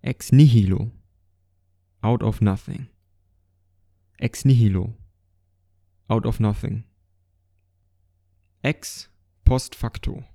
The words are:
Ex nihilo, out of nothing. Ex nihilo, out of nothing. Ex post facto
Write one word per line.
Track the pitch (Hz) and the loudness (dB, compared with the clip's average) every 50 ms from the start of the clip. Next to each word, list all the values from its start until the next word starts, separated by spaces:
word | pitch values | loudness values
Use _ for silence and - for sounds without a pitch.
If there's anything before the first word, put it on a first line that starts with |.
| - | -6
Ex | 131 127 _ - - - | -8 -8 _ -2 4 6
nihilo, | 131 151 147 117 113 98 95 95 98 107 117 - - _ _ _ _ _ _ _ _ _ _ _ _ _ _ _ _ _ _ _ _ - | 8 8 8 6 4 4 2 0 -2 -4 -8 -10 -16 _ _ _ _ _ _ _ _ _ _ _ _ _ _ _ _ _ _ _ _ -4
out | 107 120 113 | -2 -2 0
of | 104 110 107 - | -2 -4 -2 0
nothing. | 110 104 95 104 - - - - 135 - _ _ _ _ _ _ _ _ _ _ _ _ _ _ _ _ _ _ _ _ _ _ _ _ _ _ | 0 0 0 -4 -8 -12 -14 -14 -14 -16 _ _ _ _ _ _ _ _ _ _ _ _ _ _ _ _ _ _ _ _ _ _ _ _ _ _
Ex | - 113 - - - | -8 -8 -8 -2 2
nihilo, | 135 135 120 113 104 95 92 95 113 113 - - _ _ _ _ _ _ _ _ _ _ _ _ _ _ _ _ _ _ _ _ _ | 2 4 4 4 2 2 -2 -4 -6 -10 -16 -20 _ _ _ _ _ _ _ _ _ _ _ _ _ _ _ _ _ _ _ _ _
out | 110 113 - | -4 -2 -2
of | 113 113 - | -2 -2 0
nothing. | 110 107 101 - - - 101 110 113 _ _ _ _ _ _ _ _ _ _ _ _ _ _ _ _ _ _ _ _ _ _ _ _ _ _ _ _ _ _ _ _ _ _ _ | -2 -2 -2 -4 -6 -8 -8 -8 -12 _ _ _ _ _ _ _ _ _ _ _ _ _ _ _ _ _ _ _ _ _ _ _ _ _ _ _ _ _ _ _ _ _ _ _
Ex | - 139 156 - - - - - - _ _ _ _ _ _ _ _ | -6 -6 -4 -4 -10 -18 -16 -18 -20 _ _ _ _ _ _ _ _
post | - 127 131 - - - | 2 2 2 -2 -8 -12
facto | - - 113 - - - - - - 123 - | -10 -10 -8 -8 -8 -10 -10 -10 -10 -16 -20